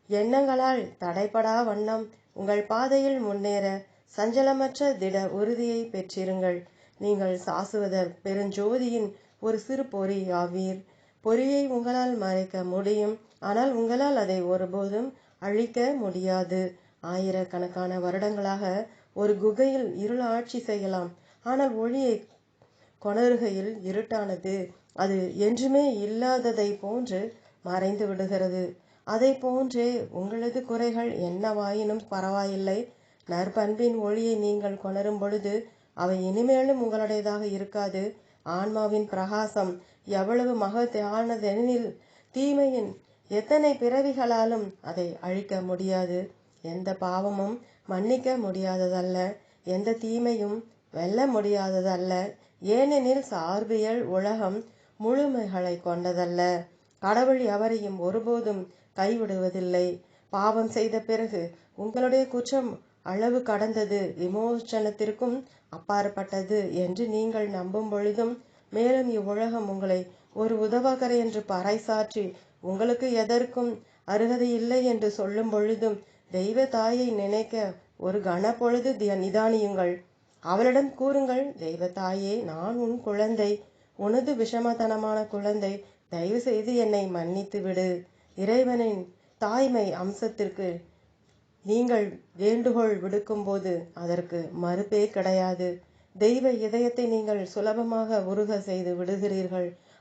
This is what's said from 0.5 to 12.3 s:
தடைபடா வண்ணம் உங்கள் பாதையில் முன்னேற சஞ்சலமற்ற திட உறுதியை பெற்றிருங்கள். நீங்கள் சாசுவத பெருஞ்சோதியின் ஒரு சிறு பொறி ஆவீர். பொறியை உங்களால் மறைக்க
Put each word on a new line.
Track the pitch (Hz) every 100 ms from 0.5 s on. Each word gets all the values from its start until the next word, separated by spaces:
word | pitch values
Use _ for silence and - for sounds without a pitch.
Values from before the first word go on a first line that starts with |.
| 254 262 254 190 -
தடைபடா | 175 180 208 226 220 226
வண்ணம் | 233 208 214 226 220 - _ -
உங்கள் | 196 208 208
பாதையில் | 220 262 269 269 269
முன்னேற | 208 202 202 202 196 196 - _ _
சஞ்சலமற்ற | - 220 247 269 269 262 262 285 214
திட | 190 190 190
உறுதியை | 196 214 240 240 233 226
பெற்றிருங்கள். | 190 185 196 185 185 185 175 175 _ - -
நீங்கள் | 202 202 190 180
சாசுவத | 185 160 196 214 196 190 175 -
பெருஞ்சோதியின் | 196 196 202 196 208 247 247 233 202 202 _ _
ஒரு | 214 220
சிறு | - 269 269
பொறி | 196 190 196 185
ஆவீர். | 175 175 180 190 190 - _ _ _
பொறியை | 220 233 269 285 277
உங்களால் | 247 240 254 254 233
மறைக்க | 190